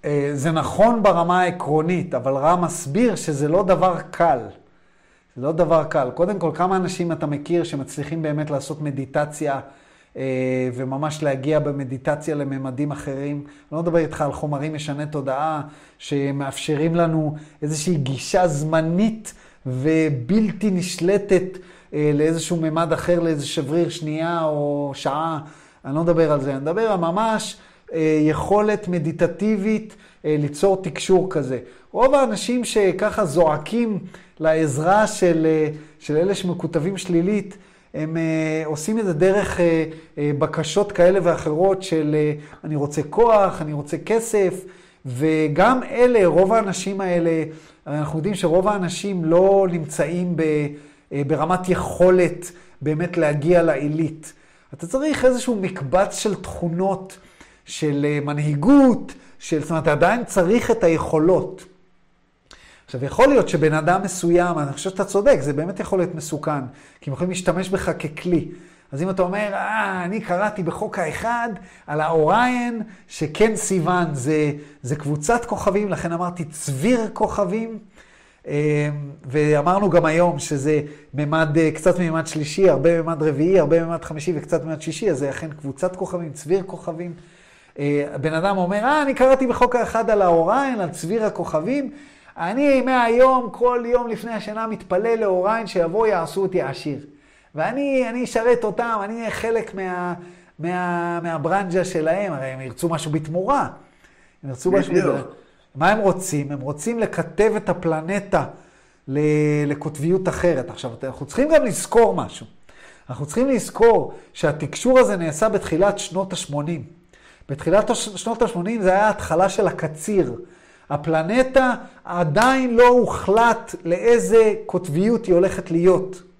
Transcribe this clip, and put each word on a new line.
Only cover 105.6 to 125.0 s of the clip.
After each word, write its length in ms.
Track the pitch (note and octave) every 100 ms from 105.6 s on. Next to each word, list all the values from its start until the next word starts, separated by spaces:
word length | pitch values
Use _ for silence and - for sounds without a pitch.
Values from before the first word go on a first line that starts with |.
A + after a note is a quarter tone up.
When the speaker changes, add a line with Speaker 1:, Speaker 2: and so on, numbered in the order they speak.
| _
Speaker 1:
מה 140 | C3+ E3+
הם 100 | G#3+
רוצים? 520 | G3 F3+ - D3 C#3+
הם 100 | C#3+
רוצים 380 | C3 D3 A3 A#3
לקטב 520 | G#3+ - E3 - A3 G#3
את 120 | G3
הפלנטה 760 | F#3 E3+ D#3 D#3+ G3 F#3+ E3 B2+ - _ _ _ _ -
ל-, 580 | C#3 D3+ D3+ D3+ D3 D3
לקוטביות 600 | D3 D#3 D3+ D#3+ F#3 F#3
אחרת. 420 | - F3 C#3+ A#2+
עכשיו, 220 | - B2+ A2+
אנחנו 220 | C3 -
צריכים 240 | C#3+ - D4
גם 100 | D#4+
לזכור 480 | B3+ D#3+ - A#3 A3+
משהו. 300 | F3+ A2 - A2+ - - - - - -
אנחנו 160 | B2
צריכים 240 | D3 A3+ C4+
לזכור 640 | A#3+ - - A#3 G3+ C3 - -
שהתקשור 640 | - D#3 D3 D3 - B3 C4
הזה 180 | G#3+ F#3+
נעשה 320 | E3 D3 A3
בתחילת 500 | G3+ - D#3+ G3+ G3
שנות 340 | - F3 F#3+
השמונים. 500 | F3 - D3 D3+ E3 - - _ _ - _ -
בתחילת 400 | C#3+ E3 F#3+ G#3
הש-, 200 | A#3+ G#3+
שנות 320 | F#3 A3+ A3+
השמונים 400 | A#3 F3 F3+ A#3
זה 80 | F#3
היה 180 | F#3+ G#3+
ההתחלה 420 | G3+ - E3 F#3+
של 180 | F#3+ F#3
הקציר. 680 | - D#3+ D#3 - G3+ C#3 A2+ - - _ _ _
הפלנטה 840 | D3 D3+ D#3+ E3 A#3+ C4 C4 B3+ A3+ - -
עדיין 720 | - F3 E3 D3+ B3 C4 B3+
לא 120 | A#3 B3
הוחלט 880 | B3 G3 - - G#3+ A#3 - - -
לאיזה 680 | E3+ F3+ A3 A#3 F#3 A3+ G#3+ G3+
קוטביות 600 | - F3+ F3+ D3+